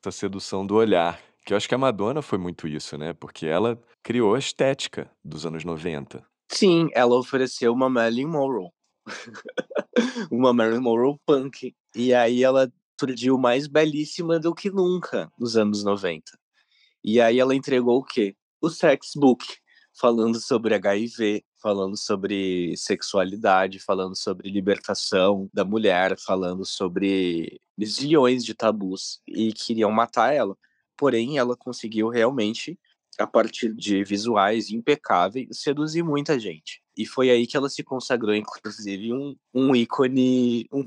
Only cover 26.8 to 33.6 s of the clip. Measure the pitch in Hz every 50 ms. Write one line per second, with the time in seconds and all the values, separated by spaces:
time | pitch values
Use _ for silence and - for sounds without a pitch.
26.8 | 101 92 87 95 98 98 98 95 92 90 85 82 80 - - - _ _ _ -
27.8 | 104 110 104 110 131 143 156 156 131 123 127 127 117 113 110 _ - 113 107 107
28.8 | 98 95 92 95 - - - - _ - - - 110 110 107 - - - 117 113
29.8 | 110 101 107 110 117 120 - 127 113 120 147 147 117 98 98 _ _ _ _ _
30.8 | _ _ _ - 143 139 123 117 113 123 151 143 123 123 123 120 _ 127 120 -
31.8 | - 110 107 107 107 113 120 120 110 120 139 135 107 104 113 - - - 165 -
32.8 | _ _ _ _ _ _ - - 104 - - 117 110 110 - -